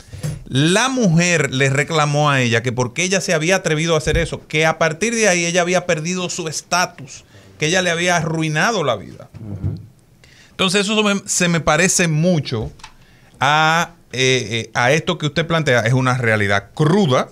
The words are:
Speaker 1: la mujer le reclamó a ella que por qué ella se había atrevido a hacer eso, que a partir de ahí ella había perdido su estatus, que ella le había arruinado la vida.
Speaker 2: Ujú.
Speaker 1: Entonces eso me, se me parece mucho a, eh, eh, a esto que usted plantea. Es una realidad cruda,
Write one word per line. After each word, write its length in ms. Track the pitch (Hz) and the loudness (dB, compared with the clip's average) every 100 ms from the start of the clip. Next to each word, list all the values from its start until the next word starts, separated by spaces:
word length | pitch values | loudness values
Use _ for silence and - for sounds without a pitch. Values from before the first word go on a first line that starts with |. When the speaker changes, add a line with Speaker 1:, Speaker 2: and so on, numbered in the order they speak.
| - - - - - | -20 -10 -10 -10 -6
Speaker 1:
la 420 | 127 156 202 254 | 0 2 2 0
mujer 640 | 262 208 160 175 165 131 | 0 2 4 2 2 0
le 160 | 131 135 | 0 0
reclamó 600 | 139 147 160 147 143 147 | 2 0 0 0 2 2
a 120 | 135 | 2
ella 200 | 120 113 | 2 0
que 80 | 127 | 0
por 220 | 117 120 | -2 -4
qué 100 | 156 | -2
ella 180 | 180 190 | -2 -2
se 120 | - | 0
había 240 | 160 160 190 | -2 2 0
atrevido 380 | 180 151 170 156 | 0 -2 0 0
a 40 | |
hacer 180 | 156 156 | 0 -2
eso, 280 | 156 - - | -2 -6 -6
que 180 | 156 160 | 0 0
a 120 | 160 | 2
partir 380 | 165 156 226 233 | 0 0 -2 0
de 120 | 208 | 2
ahí 160 | 180 170 | 2 0
ella 160 | 175 | 0
había 240 | 175 180 180 | 2 0 0
perdido 440 | 160 160 185 175 | -4 -2 -6 -6
su 180 | - 160 | -6 -8
estatus, 760 | - - 175 175 - 131 - - - - - | -10 -4 -2 -2 -6 -18 -20 -20 -20 -20 -4
que 100 | 151 | -2
ella 140 | 185 | 0
le 100 | 180 | 0
había 260 | 165 180 170 | 0 0 0
arruinado 680 | 151 160 160 151 208 214 | 0 -2 -2 0 0 0
la 120 | 139 104 | -2 -2
vida. 340 | - - - - | -6 -18 -20 -18
Speaker 2:
Ujú. 360 | 110 98 98 - - - _ _ - - - | -12 -8 -6 -8 -14 -20 _ _ -20 -20 -20
Speaker 1:
Entonces 300 | - 185 202 | -4 -2 0
eso 200 | 196 214 | 0 0
me, 180 | 208 196 - | 0 0 -4
se 220 | - 175 | -2 0
me 140 | 170 | 0
parece 460 | 151 151 180 - 175 | 2 2 2 2 0
mucho 600 | 151 175 165 135 117 135 - - - - - - - | 2 2 2 -2 -6 -6 -12 -20 -20 -20 -20 -20 -2
a, 520 | 131 151 156 165 165 - - | 2 4 2 2 -2 -8 -12
eh, 360 | 120 131 127 101 117 110 | -2 2 2 0 -6 -4
eh, 40 | |
a 180 | 135 123 | 0 2
esto 260 | 156 160 160 | 2 0 -4
que 100 | 151 | -4
usted 200 | 170 160 | -4 -2
plantea. 340 | 165 139 123 | -2 2 2
Es 120 | 110 | 4
una 240 | 131 127 123 | 2 2 0
realidad 540 | 117 107 101 101 - | 0 2 2 0 -2
cruda, 560 | - 156 202 170 131 220 | 0 2 4 4 2 0